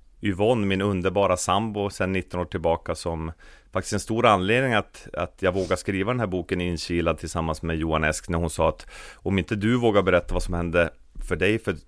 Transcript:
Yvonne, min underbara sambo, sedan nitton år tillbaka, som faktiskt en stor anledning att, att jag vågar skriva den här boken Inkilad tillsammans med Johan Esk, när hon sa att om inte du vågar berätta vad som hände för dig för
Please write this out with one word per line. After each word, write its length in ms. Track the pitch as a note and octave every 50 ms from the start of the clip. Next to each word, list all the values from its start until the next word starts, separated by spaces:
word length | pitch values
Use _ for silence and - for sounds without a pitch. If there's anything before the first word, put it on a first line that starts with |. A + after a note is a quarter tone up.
| - - - -
Yvonne, 440 | - G#2 F#2+ E2+ G#2 A2+ B2+ A2+ G2+
min 160 | G2 G2 F#2
underbara 560 | G2 G#2 G2 F#2 F2 F#2+ F2 G2+ G2 F#2 F2+
sambo, 520 | F2+ - - F2+ G2+ A2+ A2 G2+ G#2 G2+ G2+
sedan 220 | - - G2 F#2
nitton 280 | F#2+ F#2 F2 - - F2+
år 60 | F2+
tillbaka, 500 | - - F2+ D#2+ E2+ E2 - - - E2+
som 360 | - - F2 E2 D#2+ D#2+ D#2+ D#2+ _ - - - - _ _ -
faktiskt 200 | F#2+ - - G#2+
en 60 | G2
stor 260 | - - A2 A2+ A#2+
anledning 480 | A#2 G#2 F#2+ F#2 G2 A2+ B2 C3+ C3 A#2
att, 340 | G#2 - - - - - - -
att 220 | - F2 - _ -
jag 100 | F#2+ F#2
vågar 240 | F2+ G2 F#2 E2+ F#2
skriva 360 | F2 - - G2 F#2+ F#2+ G#2+
den 80 | B2+ B2
här 80 | A2+
boken 340 | G2 F2+ F2+ E2+ - G2 F2+
Inkilad 560 | F2 F2+ E2+ D#2+ - - F2 E2+ E2 E2 D#2+
tillsammans 440 | - - D#2+ - E2+ E2 D#2+ D#2 -
med 140 | - E2 E2
Johan 260 | D#2+ D#2 D#2+ D#2 D#2 D#2
Esk, 260 | D2+ D#2 - - -
när 80 | F2
hon 120 | E2 E2+ D#2+
sa 200 | - - E2 D#2
att 180 | - - - - - - - - -
om 240 | - - - G2 F#2+
inte 160 | E2+ - A#2
du 200 | G#2 G2 A2 B2
vågar 260 | B2 A#2+ A2+ G2+ G2+
berätta 320 | F#2 F#2+ F2+ F2 - - F2+
vad 100 | F2 -
som 100 | - F2+
hände 360 | E2+ F2 E2+ E2 F2 E2+ D#2 - - - - - - -
för 80 | - F2+
dig 240 | D#2 F2+ G2 A2 A2+
för 160 | - G2+ F2+ D2 -